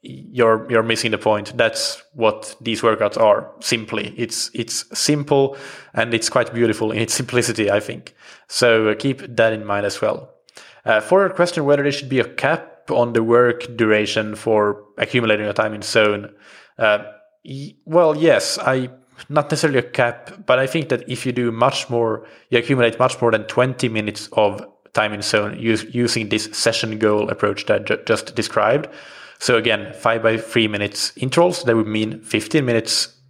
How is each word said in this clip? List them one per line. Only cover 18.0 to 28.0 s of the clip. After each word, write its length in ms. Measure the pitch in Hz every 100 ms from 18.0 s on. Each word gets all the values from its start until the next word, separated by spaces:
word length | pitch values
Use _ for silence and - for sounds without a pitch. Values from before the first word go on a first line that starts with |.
| 165 151
yes, 420 | 160 113 - -
I, 320 | - 131 127 - _ - -
not 240 | 147 143
necessarily 260 | 156 156 135
a 40 |
cap, 500 | - - 120 117 - - -
but 120 | 127
I 80 | 135
think 220 | 165 139
that 200 | 123 123
if 160 | 123
you 60 | 131
do 220 | 123 120
much 360 | 113 131 131 -
more, 380 | 120 113 107 - - _
you 80 | 120
accumulate 400 | 117 135 117 113
much 220 | 127 -
more 100 | 117
than 140 | 107
twenty 440 | 104 - 131 127 123
minutes 400 | 110 107 101 -
of 340 | - 104 101 - _ _
time 180 | - 107
in 100 | 104
zone 320 | 101 107 104 -
us-, 260 | 117 110
using 440 | - 120 120 117 107
this 200 | 113 107
session 460 | - 113 113 113 107
goal 320 | 107 107 107
approach 360 | - 104 101 -
that 160 | 101
I 20 |
ju-, 180 | - -